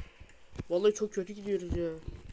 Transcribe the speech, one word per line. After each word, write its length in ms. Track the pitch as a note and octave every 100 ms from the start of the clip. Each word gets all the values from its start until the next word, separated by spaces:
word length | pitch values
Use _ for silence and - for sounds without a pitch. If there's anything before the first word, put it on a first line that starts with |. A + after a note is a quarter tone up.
| - - - - - - -
Vallahi 240 | F3 G#3
çok 180 | G#3 G#3
kötü 200 | G3+ F#3
gidiyoruz 440 | G#3 G3+ F#3+ F3 F3
ya. 140 | E3+ D#3+ - - -